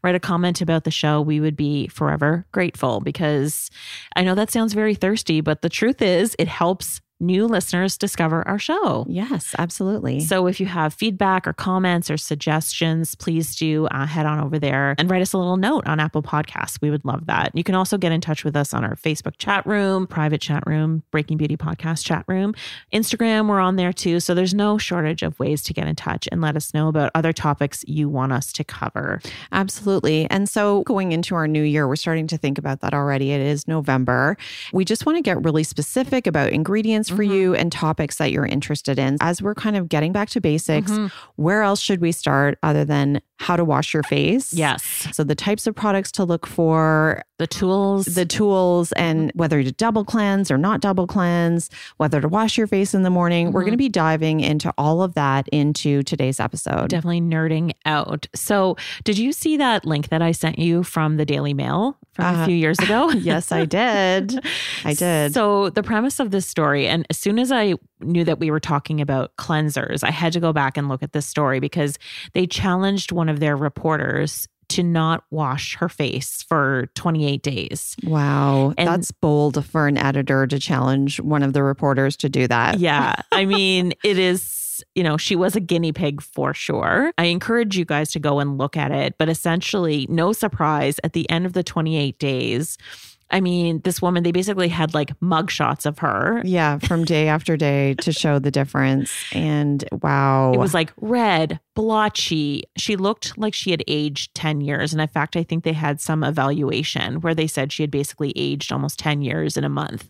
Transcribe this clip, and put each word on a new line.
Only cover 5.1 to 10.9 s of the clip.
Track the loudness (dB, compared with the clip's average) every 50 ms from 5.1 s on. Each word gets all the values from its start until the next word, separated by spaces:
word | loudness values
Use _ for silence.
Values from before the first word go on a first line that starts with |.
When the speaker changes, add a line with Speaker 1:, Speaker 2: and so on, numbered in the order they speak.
| 0 0 0 0 0 2
Speaker 1:
but | 2 0 -2 0
the | -2 -4
truth | 0 2 2 2 2 2
is | 2 4 4 4 2 2 0 -2
it | -2
helps | -2 0 0 0 0 0 -2 -4 -10 -10 -10 _ _ _ _
new | 0 2 2 2 2
listeners | 2 2 0 0 0 0 0 0 0 -2
discover | -2 -4 -4 0 0 0 2 2 0 0
our | -2 -2 -2
show. | -2 -2 0 0 2 0 0 0 -2
Speaker 2:
Yes, | -4 -4 -4 -2 -2 -4 -4 -4 -6 -4
absolutely. | -4 -4 -4 -2 -4 -2 -2 -2 -2 -2 -2 -2 -2
Speaker 1:
So | 0 0 2 2 2
if | 0 0 -2
you | -4
have | -4 0 0 -2 -2